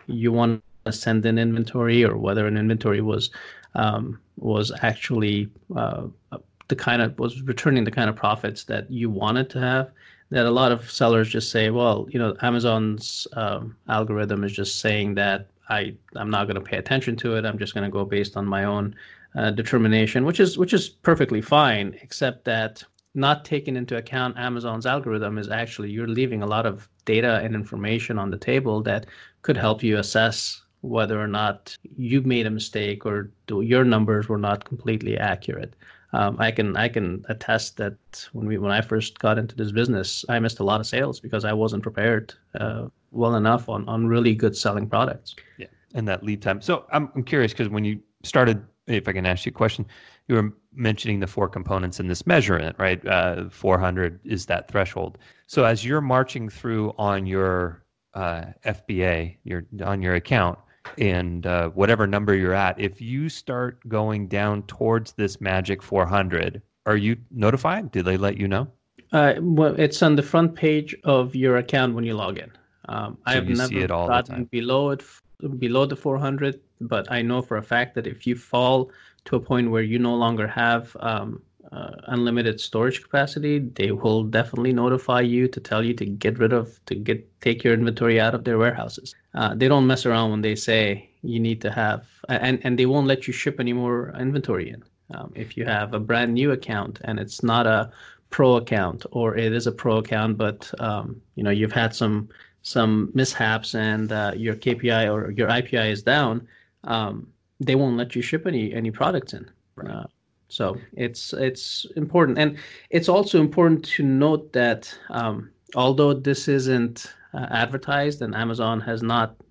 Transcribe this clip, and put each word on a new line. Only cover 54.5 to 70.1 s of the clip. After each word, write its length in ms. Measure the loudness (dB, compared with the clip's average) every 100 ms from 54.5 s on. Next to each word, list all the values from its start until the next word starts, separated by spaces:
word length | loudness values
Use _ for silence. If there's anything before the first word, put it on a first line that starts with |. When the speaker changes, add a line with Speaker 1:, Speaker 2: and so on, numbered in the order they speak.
| -4 -2
Speaker 2:
threshold. 480 | -2 -2 -4 -10 -10 -20 _ -6
So 180 | 2
as 200 | 2 2
you're 160 | 0 -2
marching 480 | 2 2 2 -4 -10
through 440 | -8 -4 -2 -2 0
on 280 | 0 0 0
your, 580 | 0 2 0 -2 -6 _ _ _
uh, 320 | -6 -4 -4 -8 -8
F 220 | -6 -6 -4
B 180 | 0
A, 340 | 2 0 -2 -10
your, 200 | -10 -8 -8 -8
on 180 | -4 -2
your 120 | 0
account, 440 | 0 2 2 2 -2 _ _ -12 -2
and, 480 | 0 0 -2 -4 -2
uh, 240 | 0 0
whatever 360 | 2 4 4 2
number 280 | 2 2
you're 200 | 2 2
at, 240 | 2 0 0
if 200 | -4 -6
you 280 | -8 -6 -6
start 580 | -8 -8 -6 -6 -8 -4
going 400 | -2 0 -2 -2
down 340 | -2 0 -2
towards 500 | -6 -2 0 0 -2
this 280 | -2 -4 -2
magic 420 | -2 0 0 -4
four 240 | -2 0 2
hundred, 560 | 2 2 0 -2 -6 -14 _ 0
are 100 | 2
you 200 | 2 0 -4
notified? 600 | 0 2 4 2 -2 -2
Do 120 | -2
they 140 | 0 2
let 200 | 0 0
you 100 | -2
know? 220 | -2 -4 -10 _ _ _
Speaker 1:
Uh, 220 | 4 4 4
well, 340 | 2 4 4 4
it's 240 | 0 4
on 120 | 4